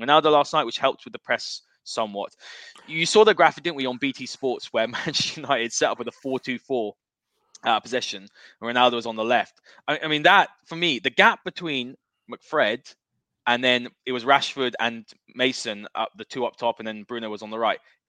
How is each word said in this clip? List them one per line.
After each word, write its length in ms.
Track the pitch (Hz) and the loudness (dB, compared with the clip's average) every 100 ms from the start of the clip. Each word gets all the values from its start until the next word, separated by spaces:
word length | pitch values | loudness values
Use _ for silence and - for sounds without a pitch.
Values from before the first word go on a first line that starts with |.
Ronaldo 300 | 120 151 151 | 4 4 6
last 200 | 151 - | 4 4
night, 140 | 156 117 | 0 -2
which 140 | - | 0
helped 260 | 135 127 123 | -2 -2 -10
with 80 | |
the 60 | 110 | -16
press 420 | - 117 - - _ _ | -4 -4 -4 -14 _ _
somewhat? 520 | - - 110 101 - _ - - - - - | -10 -6 -6 -6 -10 _ -20 -20 -20 -20 -10
You 180 | 160 170 | -4 4
saw 180 | 214 | 8
the 120 | 214 175 | 8 8
graphic, 280 | 160 151 | 4 4
didn't 140 | 160 143 | -6 -4
we, 80 | 131 | -4
on 120 | 123 | -2
B 140 | 139 | -4
T 140 | - 127 | -4 -12
Sports, 480 | - 135 117 - | -6 -4 -4 -4
where 140 | 117 113 | -2 -2
<laughs> 0 | |
Manchester 540 | 123 160 139 - - | -2 -4 -4 -4 -6
United 300 | 135 127 117 | -2 0 0
set 200 | - 143 | 0 -2
up 80 | 113 | -2
with 80 | 117 | -8
a 40 | |
four 280 | - 135 127 | -10 -8 -6
two 180 | - 123 | -6 -10
four, 380 | - 127 107 - _ _ _ _ _ - | -4 -4 -4 -8 _ _ _ _ _ -6
uh, 160 | 117 110 | -2 -2
possession, 480 | 113 123 - 98 101 _ - _ | -2 -6 -6 -10 -16 _ -20 _
and 140 | 117 123 | -4 4
Ronaldo 180 | 123 | 4
was 120 | 120 113 | 2 -4
on 100 | 110 | -4
the 80 | |
left. 380 | 113 117 - _ _ - - | 0 0 0 _ _ -12 -6
I, 120 | 151 | -4
I 40 | 156 | -2
mean, 160 | 151 | 2
that, 260 | 170 196 151 - _ | 6 6 4 -4 _
for 100 | 165 | -4
me, 220 | 170 123 | -2 -2
the 140 | 131 | -2
gap 320 | 120 214 208 185 | 4 4 4 -6
between 500 | - 170 135 123 - _ _ - | -10 -6 -6 -6 -12 _ _ -18
McFred 640 | 117 _ 151 107 123 - - _ _ _ _ - | -18 _ 2 2 0 -8 -20 _ _ _ _ 0
and 160 | 120 | 2
then 240 | 127 123 123 - - | 2 2 -2 -10 -8
it 60 | |
was 140 | 123 117 | -4 4
Rashford 480 | 139 - 139 127 117 | 4 4 -2 -4 -2
and 260 | 117 113 110 _ _ 123 | -4 -4 -14 _ _ -2
Mason 520 | 131 127 117 104 104 | -2 -2 -8 -10 -8
up, 160 | - 113 101 | -6 -6 -8
the 80 | 107 | -12
two 200 | 135 117 | -6 -6
up 120 | - | -2
top, 220 | 120 113 | -4 -4
and 80 | 110 | -8
then 160 | 107 | -12
Bruno 260 | 101 120 110 | -12 -10 -10
was 140 | 107 | -12
on 80 | 107 | -10
the 80 | 110 | -4
right. 200 | 110 - _ _ | -2 -2 _ _